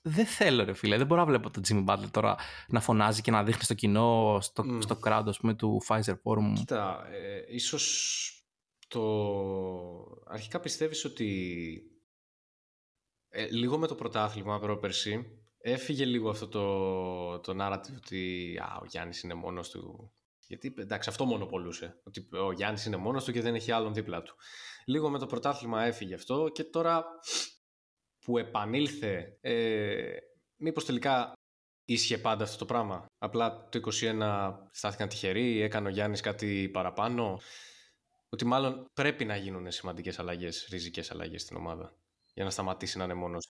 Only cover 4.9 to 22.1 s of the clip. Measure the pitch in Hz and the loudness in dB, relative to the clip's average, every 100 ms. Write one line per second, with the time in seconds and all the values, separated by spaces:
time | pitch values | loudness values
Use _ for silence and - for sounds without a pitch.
4.9 | 110 110 107 107 98 113 110 110 104 - | 2 4 4 4 2 2 4 2 2 2
5.9 | 110 107 95 113 107 104 104 110 113 98 | 2 2 0 2 2 4 2 0 0 0
6.9 | 85 - 101 95 101 - 120 - 147 - | -4 -8 -10 -8 -10 -8 -4 -2 0 0
7.9 | - - - - - _ _ _ _ - | 0 0 -2 -4 -8 _ _ _ _ -8
8.9 | 120 107 107 104 101 98 95 95 90 87 | 0 2 4 2 0 0 -2 -2 -6 -10
9.9 | 85 - - - 107 107 - - - 156 | -12 -16 -20 -12 -10 -6 -6 -4 -2 -2
10.9 | 151 147 - 107 95 90 85 82 82 - | -2 -6 -4 -2 0 -2 -4 -6 -10 -16
11.9 | _ _ _ _ _ _ _ _ _ _ | _ _ _ _ _ _ _ _ _ _
12.9 | _ _ _ _ - 110 117 123 151 160 | _ _ _ _ -6 -2 0 2 2 0
13.9 | 147 113 110 107 107 98 104 104 104 101 | -2 -2 0 0 -2 -4 -2 -2 -2 -2
14.9 | - 104 107 117 - _ _ 117 127 - | -2 -2 -4 -6 -16 _ _ -2 -2 -2
15.9 | 139 131 120 110 104 104 107 101 98 95 | 0 2 2 0 -2 -4 0 0 2 0
16.9 | 95 92 90 87 87 - 95 98 95 - | 0 -2 -4 -6 -6 -6 -2 -2 -2 -6
17.9 | 131 - 98 92 90 87 85 87 - - | -16 -8 -4 -4 -4 -6 -6 -8 -8 -10
18.9 | 92 87 87 90 85 87 90 85 - 92 | -8 -8 -8 -8 -8 -6 -6 -8 -12 -14
19.9 | - 107 _ _ _ _ 95 135 123 101 | -16 -20 _ _ _ _ -10 -10 -10 -6
20.9 | 104 - 104 131 110 95 92 87 82 87 | -4 -4 -2 0 0 -2 -6 -6 -10 -12
21.9 | - - | -14 -16